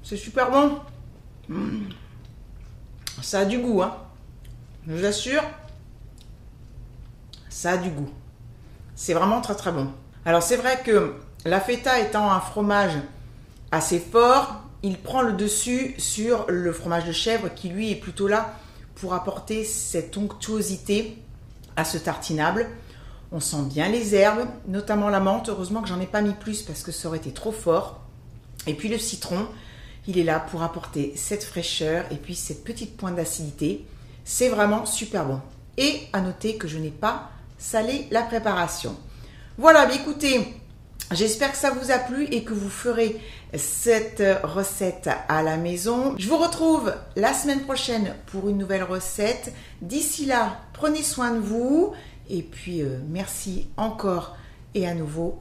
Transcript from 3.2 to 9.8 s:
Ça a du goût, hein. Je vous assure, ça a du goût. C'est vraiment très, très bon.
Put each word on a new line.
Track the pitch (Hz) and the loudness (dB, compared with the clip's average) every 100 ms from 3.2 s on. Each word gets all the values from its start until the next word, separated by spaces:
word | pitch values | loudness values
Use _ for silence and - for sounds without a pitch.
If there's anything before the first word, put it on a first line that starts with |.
Ça | - 196 | -2 2
a | 196 | 2
du | 240 | 2
goût, | 240 202 | 2 2
hein. | 180 - - - - - - - - - 160 | 2 -2 -16 -18 -20 -18 -16 -16 -16 -14 -8
Je | |
vous | 160 202 | 0 0
assure, | 208 247 294 302 - - - - - - - - - - - - - - - - - - - - | 0 0 0 0 -8 -16 -16 -18 -18 -18 -18 -18 -18 -18 -18 -18 -16 -16 -16 -18 -18 -20 -18 -14
ça | - 175 | -4 0
a | 185 | 0
du | 180 | 0
goût. | 147 139 - - - - - - - - - | -4 -6 -8 -18 -18 -18 -18 -20 -18 -16 -8
C'est | - 165 | 0 4
vraiment | 190 233 | 4 4
très, | - 208 | 0 -2
très | 185 | -2
bon. | 160 | -2